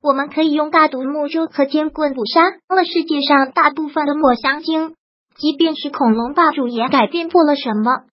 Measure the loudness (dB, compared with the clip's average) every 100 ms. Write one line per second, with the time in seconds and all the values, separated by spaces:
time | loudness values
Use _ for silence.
0 | 0 0 -2 0 0 0 0 2 2 0
1 | -4 -4 -4 -2 -4 0 0 2 -2 -2
2 | -4 -2 0 2 2 -2 _ 0 0 -2
3 | -2 -2 2 2 2 2 0 0 -6 -4
4 | -2 2 2 2 -2 -2 -2 -4 -4 -10
5 | _ _ _ _ -4 0 0 0 -8 0
6 | 2 2 0 2 2 2 -4 -2 0 2
7 | 2 -2 -4 0 0 0 -2 -2 -2 -2
8 | _